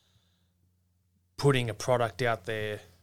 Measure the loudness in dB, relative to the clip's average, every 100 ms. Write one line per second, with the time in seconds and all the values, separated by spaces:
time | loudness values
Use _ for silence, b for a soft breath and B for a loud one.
0 | _ _ _ _ _ _ _ _ _ _
1 | _ _ _ 0 2 4 0 -4 0 0
2 | 0 -2 -2 -2 -4 -6 -6 -8 -14 _